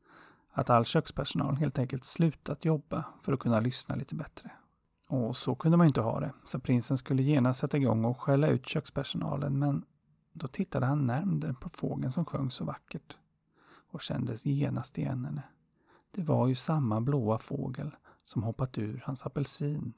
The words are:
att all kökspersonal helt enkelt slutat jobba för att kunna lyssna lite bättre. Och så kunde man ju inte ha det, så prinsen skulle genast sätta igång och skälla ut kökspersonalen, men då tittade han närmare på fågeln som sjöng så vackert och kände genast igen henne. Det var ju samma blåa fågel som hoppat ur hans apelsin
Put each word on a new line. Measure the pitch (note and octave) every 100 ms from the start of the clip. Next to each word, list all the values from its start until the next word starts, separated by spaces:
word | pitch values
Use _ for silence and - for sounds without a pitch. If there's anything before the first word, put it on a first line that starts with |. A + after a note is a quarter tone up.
| _ - - _ _
att | - B2+
all | A#2
kökspersonal | A#2+ E3 - - C#3 D#3+ C#3+ C#3
helt | D3 -
enkelt | B2 C3
slutat | - - E3 - - C#3+
jobba | E3 D#3 - - - -
för | -
att | C3+
kunna | A#2+ A2
lyssna | A#2+ B2+ -
lite | B2+ -
bättre. | D#3 - - - - _ _ _ _ -
Och | C3 A2+ B2+
så | -
kunde | B2 D#3+ E3+
man | E3
ju |
inte | C3
ha | A2+ -
det, | - -
så | - C3
prinsen | - B2 - C3+
skulle | - C3+
genast | C3+ D3 B2 B2+
sätta | C#3+ D3
igång | B2+ A2+
och | A2+ B2
skälla | - C#3 D#3
ut | B2+ -
kökspersonalen, | D#3 - D3+ C3+ - G#2+ - A2+ C#3
men | C#3+ C#3 - _ _ _ _
då | D#3 -
tittade | - F#3 C#3 B2
han | D3 B2+
närmare | C3+ G3 D#3 D#3
på | C3 F3
fågeln | - - C#3 C#3
som | D3+
sjöng | E3 C#3+ C3+
så | -
vackert | - - - D#3+ - - _ _ _ _ _ - _
och | D3+
kände | - - B2 A2+
genast | C#3+ C#3 C3 B2 - -
igen | C#3 B2+
henne. | C3+ D3 - _ _ _ _ _ _
Det | G#3
var | D#3 A#2+ B2
ju |
samma | B2+ - D#3+ A#2+ G#2+
blåa | B2+ C#3+ G#2+ A2
fågel | - C#3 - - G2+ - - -
som | - B2+
hoppat | G#2+ - B2+ -
ur | G#2+ B2 -
hans | C3+ -
apelsin | - C#3 - D3 D3 B2+